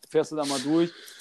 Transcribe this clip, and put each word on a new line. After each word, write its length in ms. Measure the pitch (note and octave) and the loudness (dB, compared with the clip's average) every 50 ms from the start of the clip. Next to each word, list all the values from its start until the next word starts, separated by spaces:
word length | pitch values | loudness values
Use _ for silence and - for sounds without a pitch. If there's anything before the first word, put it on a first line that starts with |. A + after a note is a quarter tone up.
| - - | -10 -2
fährst 240 | - D#3 D3 - | 0 0 0 0
du 40 | D#3 | -2
da 100 | D3+ C#3+ | -4 -2
mal 140 | C#3 C#3 C3 | -2 -2 -2
durch 320 | B2 C#3+ D#3 E3+ E3+ E3+ - - - - - - | 0 2 2 2 2 2 -2 -10 -20 -20 -18 -12